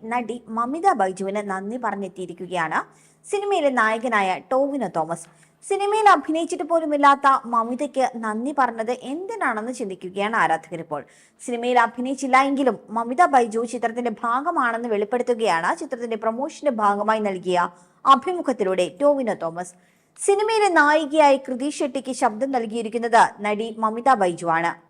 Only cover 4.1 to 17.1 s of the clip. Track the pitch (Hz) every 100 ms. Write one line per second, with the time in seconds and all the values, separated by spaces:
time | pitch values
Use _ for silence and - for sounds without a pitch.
4.1 | 220 190 175 - 262 277 277 208 165 160
5.1 | 165 - _ _ _ - 392 403 427 427
6.1 | 349 302 320 330 359 302 330 320 294 285
7.1 | 277 277 269 226 233 226 247 285 254 247
8.1 | 233 220 214 254 285 254 226 220 247 -
9.1 | 294 381 453 330 220 220 247 214 185 185
10.1 | 190 202 226 165 160 - 175 160 147 -
11.1 | _ _ _ - 240 240 247 233 233 247
12.1 | 269 269 254 277 277 269 202 - 220 233
13.1 | 254 349 277 240 214 233 247 233 226 240
14.1 | 214 233 240 294 339 247 226 233 208 208
15.1 | 240 240 233 220 165 175 330 294 240 233
16.1 | 220 220 226 285 311 294 226 214 202 208